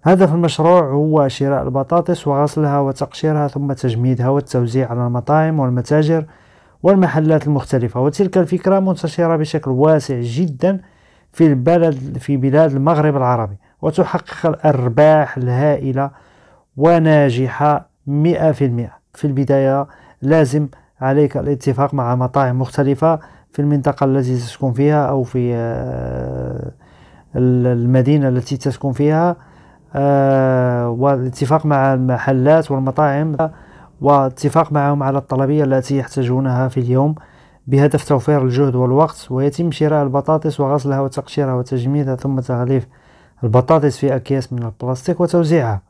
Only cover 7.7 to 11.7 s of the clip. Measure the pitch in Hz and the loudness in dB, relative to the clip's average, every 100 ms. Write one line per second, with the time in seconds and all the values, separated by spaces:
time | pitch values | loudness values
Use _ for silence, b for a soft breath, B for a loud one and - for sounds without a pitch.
7.7 | 135 117 123 135 147 196 190 165 185 185 | -2 -2 -2 -2 0 0 2 0 0 0
8.7 | 190 190 180 165 - 170 160 151 156 135 | 2 0 -2 -4 -2 0 0 -2 -4 -2
9.7 | 127 151 156 135 127 120 120 180 127 180 | 2 4 2 0 -6 -4 -4 -4 -2 -2
10.7 | 190 b b b b b - 165 135 123 | -2 b b b b b 2 2 4 2